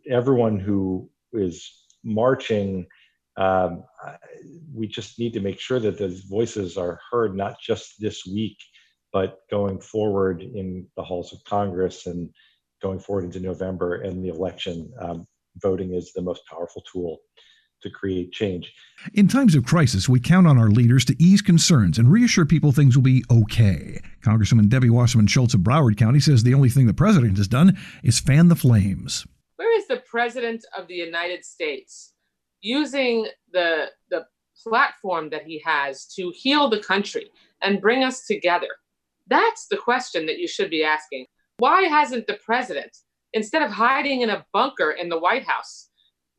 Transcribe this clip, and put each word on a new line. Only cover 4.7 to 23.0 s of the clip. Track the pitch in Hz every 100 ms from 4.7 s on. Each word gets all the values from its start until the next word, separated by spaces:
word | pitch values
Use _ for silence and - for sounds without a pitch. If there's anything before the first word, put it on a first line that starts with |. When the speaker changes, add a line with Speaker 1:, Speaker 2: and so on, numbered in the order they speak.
Speaker 1:
we | 120 107
just | - - -
need | 117
to | 113
make | 98 90
sure | - 127
that | 107 92
those | 98 90
voices | 98 98 113 107 92 90
are | 87 85 -
heard, | 120 110 95
not | 101 98
just | - 104 - -
this | 107 - 92
week, | 101 110 - - _ _ _ _
but | 98 95 - -
going | 104 101 95
forward | - 110 107 98 95 85
in | 92 107 92 92 87 -
the |
halls | 87 90 85
of | 90
Congress | - 104 101 90 92 - 90
and | 87 82 _ _ _ _ _
going | 98 95
forward | - 101
into | 90 92
November | 92 87 92 92 87 87
and | 98 90
the | 92
election. | 80 92 - 98 82 78 -
Um, | 87 85 85 _ _ 90
voting | 98 92 92
is | 90 87
the | 95
most | 90 85 -
powerful | 80 85 - -
tool | 92 87 78 _ _ _ _ _ _
to | 101
create | - 98 92 87
change. | - 104 90 - _ _ _ -
Speaker 2:
In | - 202
times | 254 262
of | 151
crisis, | 117 170 143 98 110
we | 127
count | 123 180 175
on | 131
our | 110
leaders | 107 120 131 -
to | 143
ease | 170 202
concerns | - 165 - 156 95 78
and | 117
reassure | 214 240 196
people | 151 156 151
things | 135 143
will | 131